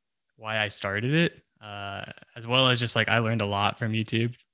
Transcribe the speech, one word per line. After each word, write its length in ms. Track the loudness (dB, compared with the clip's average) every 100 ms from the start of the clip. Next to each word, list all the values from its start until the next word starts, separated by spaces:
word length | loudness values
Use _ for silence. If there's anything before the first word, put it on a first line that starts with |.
| _ _ _ _
why 220 | -6 -2
I 100 | 0
started 440 | -2 -2 -2 0
it, 320 | 2 0 -2 _ _
uh, 440 | -14 -12 -10 -10 -12 -16 -20
as 100 | -14
well 240 | 0 4 4
as 120 | 4
just, 160 | 2 2
like, 120 | 4
I 120 | 2
learned 200 | 2 0
a 60 | 0
lot 320 | 0 0 -2
from 140 | -4
YouTube 420 | -2 -2 -2 -2 -6 _